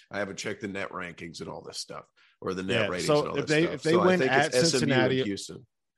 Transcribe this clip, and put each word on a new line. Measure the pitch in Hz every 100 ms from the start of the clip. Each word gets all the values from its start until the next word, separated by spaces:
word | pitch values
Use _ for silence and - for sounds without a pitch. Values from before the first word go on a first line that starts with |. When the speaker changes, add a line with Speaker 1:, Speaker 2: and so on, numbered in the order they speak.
| -
Speaker 1:
I | 98
haven't | 98 92
checked | 113 101
the | 101
net | 98 95
rankings | 90 90 82 87 80
and | 82
all | 78
this | 71 -
stuff | - 71 - _ _ -
or | -
the | 92
net | 92 113
Speaker 2:
Yeah, | 98
Speaker 1:
ratings | 90 82
Speaker 2:
so | 147
Speaker 1:
and | 82
all | 143
Speaker 2:
if | 135
Speaker 1:
this | 151
Speaker 2:
they, |
Speaker 1:
stuff. | 170
Speaker 2:
if | 147
they | 156
Speaker 1:
So | 170
I | 185
Speaker 2:
win | 185
Speaker 1:
think | 131
Speaker 2:
at | 131 151
Speaker 1:
it's | 127
S |
M |
U |
and | -
Speaker 2:
Cincinnati, | 131 120 131 127 131
Speaker 1:
Houston. | 113 98 - 87 123 _ _